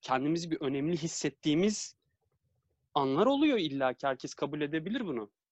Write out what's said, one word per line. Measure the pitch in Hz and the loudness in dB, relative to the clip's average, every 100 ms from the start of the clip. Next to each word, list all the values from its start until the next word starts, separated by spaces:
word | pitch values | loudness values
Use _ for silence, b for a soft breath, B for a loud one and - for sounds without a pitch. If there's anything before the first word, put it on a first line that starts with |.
kendimizi | - 131 143 170 170 | -2 0 2 0 -2
bir | 156 | -4
önemli | 139 139 151 175 | -2 0 0 0
hissettiğimiz | 156 - 160 - 156 147 202 208 - - _ _ _ _ _ _ _ _ _ | -2 -2 -4 -2 2 4 2 0 -8 -16 _ _ _ _ _ _ _ _ _
anlar | 147 135 139 220 | 0 2 4 4
oluyor | 277 302 240 | 4 2 2
illa | 156 139 131 | 0 0 -2
ki. | 127 139 | 0 -2
Herkes | 131 127 | -4 -6
kabul | - 143 147 | -6 -4 -2
edebilir | 147 160 160 233 208 | -2 -2 -4 -4 -4
bunu. | 120 104 _ _ | -4 -6 _ _